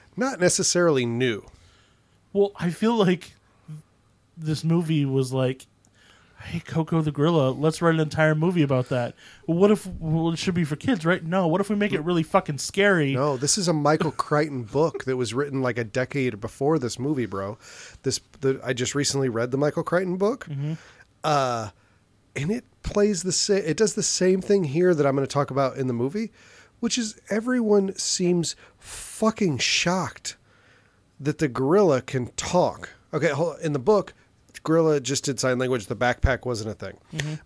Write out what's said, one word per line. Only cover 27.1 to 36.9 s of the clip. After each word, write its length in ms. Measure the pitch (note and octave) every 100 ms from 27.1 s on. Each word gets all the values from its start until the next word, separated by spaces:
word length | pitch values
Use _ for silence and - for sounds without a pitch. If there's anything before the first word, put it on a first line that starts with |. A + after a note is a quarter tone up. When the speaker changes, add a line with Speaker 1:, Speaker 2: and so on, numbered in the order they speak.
| - -
Speaker 1:
everyone 640 | G#3 A#3 B3+ A3 G#3 F#3+ F#3+
seems 580 | - - F3+ F3 D#3+ - - _
fucking 800 | - - - - G#3+ G#3+ G3 B2+
shocked 800 | - - F3 F#3 C#3 - - - _ _ _ _ _ _ _ -
that 200 | C#3 D3
the 100 | D3+
gorilla 540 | A#2+ C3 F#3+ F#3+ C3
can 240 | - C3+ A#2+
talk. 580 | - - F3+ C#3+ - - - _
Okay, 160 | D#3 D#3
hold, 280 | C#3 E3+ D3
in 120 | E3
the 60 | C#3+
book, 340 | A#2+ G#3 - - _ _ _ -
gorilla 380 | - D#3+ D#3+ D3
just 240 | B2 C#3
did 160 | - B2
sign 180 | C3 B2
language. 280 | B2+ B2+ G2
The 100 | G#2+
backpack 480 | B2 B2 C3+ B2
wasn't 240 | B2+ A#2 A2
a 40 |
thing. 240 | G2+ F#2+